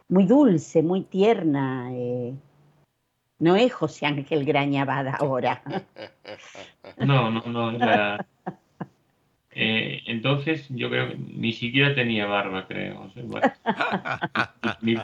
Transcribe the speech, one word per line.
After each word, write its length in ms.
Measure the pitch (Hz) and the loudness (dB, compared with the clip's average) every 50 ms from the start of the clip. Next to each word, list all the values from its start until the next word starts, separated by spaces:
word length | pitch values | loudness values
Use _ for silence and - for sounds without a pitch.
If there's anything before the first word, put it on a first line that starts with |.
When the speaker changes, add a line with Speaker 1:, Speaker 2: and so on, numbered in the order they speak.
| _ - | _ 2
Speaker 1:
muy 160 | - 190 196 | 4 6 6
dulce, 560 | 175 254 294 294 226 180 147 - - - 160 151 | 8 8 8 8 6 6 4 2 0 2 2 2
muy 200 | 170 185 190 - | 2 2 -2 -2
tierna, 840 | - - 185 196 226 226 202 165 160 139 139 135 135 131 131 123 127 127 | -2 0 2 4 4 4 4 2 0 2 0 0 -2 -4 -4 -6 -6 -6
eh. 400 | 123 123 123 123 123 120 120 135 139 - _ _ _ _ _ _ _ _ _ _ _ _ _ _ _ _ _ _ - | -6 -4 -4 -4 -4 -4 -6 -8 -12 -14 _ _ _ _ _ _ _ _ _ _ _ _ _ _ _ _ _ _ 2
No 160 | 156 165 180 | 4 4 6
es 160 | 208 247 247 | 6 4 4
José 360 | - - 160 143 - - 147 | 2 0 -4 -4 -2 -2 -2
Ángel 380 | 147 143 139 139 - 160 147 135 | -2 -2 -2 -2 -2 -2 0 2
Graña 360 | 151 143 139 143 143 139 135 | 2 2 2 2 2 2 0
Abad 260 | 139 135 131 139 135 131 135 - | 0 0 0 -2 -2 -4 -2 -2
ahora. 420 | 147 139 131 123 120 123 123 - - | -2 0 0 0 0 -2 -2 -4 -6
<laughs> 1300 | 139 175 190 - _ _ - 107 - _ _ - 98 104 - - - - 98 95 - _ _ - 95 - | -8 -8 -8 -8 _ _ -18 -18 -18 _ _ -18 -18 -16 -16 -18 -18 -18 -18 -18 -20 _ _ -20 -16 -6
Speaker 2:
No, 320 | - 135 135 139 131 113 110 | 0 2 4 4 4 2 2
no, 120 | 113 117 117 | -2 -4 -4
no, 240 | 117 117 117 117 113 | -4 -4 -2 -2 -2
era, 540 | 117 117 123 107 107 - 104 101 104 196 190 _ _ _ - 185 185 - _ _ _ - - - _ _ _ _ _ _ _ _ _ _ _ _ | -2 0 2 2 4 4 2 0 -2 -6 -8 _ _ _ -12 -12 -12 -12 _ _ _ -16 -16 -16 _ _ _ _ _ _ _ _ _ _ _ _
eh, 500 | - 131 117 113 110 113 - - 139 - - | -6 -2 -2 0 0 -2 -2 -4 -6 -10 -8
entonces 580 | 110 117 110 117 135 143 139 - 160 160 143 - - | -8 -6 -2 0 0 0 0 0 -2 -4 -4 -6 -10
yo 200 | 127 120 120 120 | -8 -6 -4 -2
creo 200 | 123 127 127 123 | -2 -2 -2 -4
que 60 | - | -6
ni 360 | 139 135 - - 98 - 117 113 | -10 -12 -10 -8 -4 -4 -4 -4
siquiera 400 | - 120 117 123 139 143 143 135 | -4 -4 -2 2 2 2 2 2
tenía 320 | 127 120 117 113 107 104 | 0 0 0 0 -2 -2
barba, 400 | 101 101 101 98 98 95 95 - | 0 0 -2 -2 -2 -4 -8 -8
creo, 340 | - 95 98 95 98 101 104 101 | -8 -8 -8 -8 -8 -10 -12 -16
o 60 | 98 | -16
sea, 120 | - - - | -14 -14 -12
bueno, 240 | - - - - - - - - | -10 -4 -2 -2 -2 -2 -4 -6
<laughs> 1160 | 233 - - - 226 202 - - - 190 - 170 - - 151 123 - - _ - - - - | -4 -4 -2 -2 -4 -4 -4 -6 -6 -6 -6 -6 -4 -2 -2 -4 -4 -6 _ -6 -6 -6 -2
ni, 140 | 113 113 117 113 | 0 0 0 0